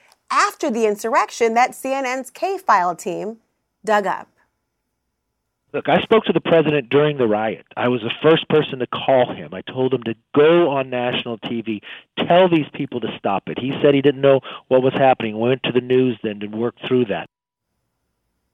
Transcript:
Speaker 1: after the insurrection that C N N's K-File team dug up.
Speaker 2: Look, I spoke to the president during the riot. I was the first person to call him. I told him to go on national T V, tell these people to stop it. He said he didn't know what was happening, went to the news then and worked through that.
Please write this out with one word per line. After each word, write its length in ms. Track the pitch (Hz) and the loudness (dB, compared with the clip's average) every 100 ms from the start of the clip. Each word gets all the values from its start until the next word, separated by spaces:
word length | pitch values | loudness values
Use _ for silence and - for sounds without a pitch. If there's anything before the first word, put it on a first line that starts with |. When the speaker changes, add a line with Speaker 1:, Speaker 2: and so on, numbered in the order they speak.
| _ _ - | _ _ -6
Speaker 1:
after 400 | 262 403 - 320 | 0 0 0 -4
the 160 | 233 220 | 0 0
insurrection 680 | 208 233 285 415 - 226 | -2 -2 0 -2 0 0
that 200 | 226 254 | 2 0
C 180 | - 269 | 0 -6
N 140 | 269 262 | -4 -4
N's 240 | 262 254 | -6 -8
K-File 680 | - 359 381 - 208 180 170 | -8 -6 -4 0 2 2 -4
team 420 | - 170 185 226 _ _ _ _ | -6 -8 -8 -12 _ _ _ _
dug 220 | 202 214 185 | -2 0 0
up. 220 | 160 - _ _ _ _ _ _ _ _ _ _ _ _ _ _ | -6 -10 _ _ _ _ _ _ _ _ _ _ _ _ _ _
Speaker 2:
Look, 140 | - - | -6 0
I 140 | 156 | 0
spoke 220 | - 220 | 2 0
to 100 | - | 2
the 60 | 170 | -2
president 500 | - 165 151 147 117 | 2 2 2 0 0
during 260 | 135 151 143 | 2 2 0
the 100 | 117 | 0
riot. 380 | 104 110 98 - - | 0 -2 -6 -10 -4
I 120 | 120 | -2
was 140 | 123 | -2
the 100 | 110 - | -4 -2
first 240 | 147 160 - | 2 2 2
person 280 | 156 143 135 | 0 0 -4
to 60 | - | -8
call 460 | - - 135 123 | -6 0 2 2
him. 220 | - 80 | -2 -12
I 80 | 92 | -14
told 320 | - 127 131 | -10 -4 -2
him 80 | 127 | -2
to 120 | 113 113 _ | -4 -10 _
go 360 | - 151 170 170 | 2 6 6 4
on 200 | 139 131 | 0 -4
national 480 | 127 123 120 127 117 | -4 -2 -4 -6 -8
T 240 | - 117 | -6 -6
V, 200 | 110 107 - - - - - | -6 -8 -10 -20 -14 -4 2
tell 220 | 175 185 | 4 6
these 180 | 165 139 | 2 -2
people 260 | - 139 123 | -6 -8 -6
to 160 | 110 95 | -8 -6
stop 300 | 117 95 - | -4 -4 -6
it. 100 | 78 | -8
He 140 | 131 135 | -6 0
said 120 | 147 | 2
he 80 | 139 | 4
didn't 180 | 139 131 | 2 2
know 200 | 139 135 - - - | 4 4 2 -14 0
what 140 | 131 | 2
was 100 | 131 | 2
happening, 460 | - 131 127 110 107 | 2 4 2 0 -2
went 240 | 113 131 | -2 -2
to 100 | - | -2
the 80 | 123 | -2
news 380 | 123 127 127 113 | 0 2 2 -2
then 200 | 110 104 | -6 -8
and 120 | 104 | -8
worked 320 | 107 117 - - | -6 -6 -6 -2
through 200 | 127 113 | 0 0
that. 200 | 90 - _ _ _ _ _ _ _ _ _ _ _ _ | -4 -8 _ _ _ _ _ _ _ _ _ _ _ _